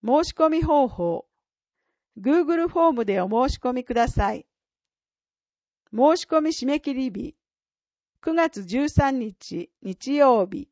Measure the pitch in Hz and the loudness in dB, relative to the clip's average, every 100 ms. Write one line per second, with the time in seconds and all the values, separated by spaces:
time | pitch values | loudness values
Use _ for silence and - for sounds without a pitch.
0 | 214 285 349 - 320 320 330 294 254 - | 2 0 0 0 0 2 2 2 2 -2
1 | 175 165 - _ _ _ _ _ _ _ | -4 -4 -10 _ _ _ _ _ _ _
2 | _ - 202 320 302 339 330 339 330 247 | _ -6 0 2 2 0 0 2 2 2
3 | 214 196 185 220 262 - 254 254 247 233 | -2 -2 0 0 0 -2 -4 -4 -4 0
4 | 233 - 202 - - _ _ _ _ _ | 0 0 -2 -4 -14 _ _ _ _ _
5 | _ _ _ _ _ _ _ _ _ 214 | _ _ _ _ _ _ _ _ _ 2
6 | 285 330 - 320 311 320 247 294 294 262 | 2 2 0 0 0 -2 -2 -2 -4 -4
7 | 262 190 233 _ _ _ _ _ _ _ | -6 -6 -12 _ _ _ _ _ _ _
8 | _ _ - 330 330 208 185 240 294 - | _ _ -4 0 0 -2 -6 -2 0 2
9 | 277 269 220 185 - 175 175 _ 190 185 | 2 -2 -6 -10 -12 -12 -12 _ -12 -10
10 | - 294 277 233 185 190 - | -4 4 6 6 2 -4 -12